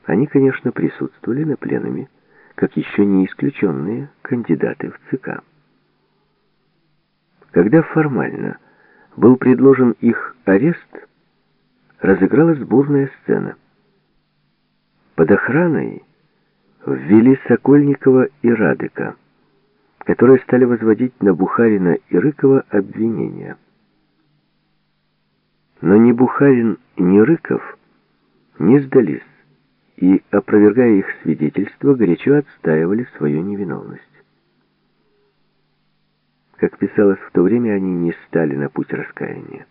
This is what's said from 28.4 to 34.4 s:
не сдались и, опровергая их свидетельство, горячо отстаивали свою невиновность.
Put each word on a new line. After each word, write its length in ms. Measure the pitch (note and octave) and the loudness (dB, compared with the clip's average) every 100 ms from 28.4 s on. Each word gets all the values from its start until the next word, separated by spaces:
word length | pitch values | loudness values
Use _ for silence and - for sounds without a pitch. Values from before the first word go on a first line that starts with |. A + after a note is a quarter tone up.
| _ - | _ -2
не 220 | D#2+ C#3+ | 2 2
сдались 420 | C3+ C3+ G2 B1+ - _ _ _ _ _ _ - | 4 0 0 -6 -14 _ _ _ _ _ _ -2
и, 260 | F2+ F#2+ _ | 2 2 _
опровергая 640 | G2+ - G#2+ G#2 A2+ A#2+ | -4 2 4 4 4 2
их 120 | G2 - - | 2 0 -8
свидетельство, 720 | E2 D2+ D2+ - G2+ _ C#3 | -6 -4 -4 -4 -8 _ -2
горячо 440 | C3+ F#2+ E2 - D3 | 2 0 0 0 0
отстаивали 680 | C#3+ _ - D#2 E2+ G#2+ B2 - | -2 _ -2 -2 -2 -4 -6 -6
свою 240 | D2+ D2 | -4 -4
невиновность. 600 | F#2+ G2+ F#2+ - G#1 - _ _ _ _ | -6 -8 -8 -10 -14 -20 _ _ _ _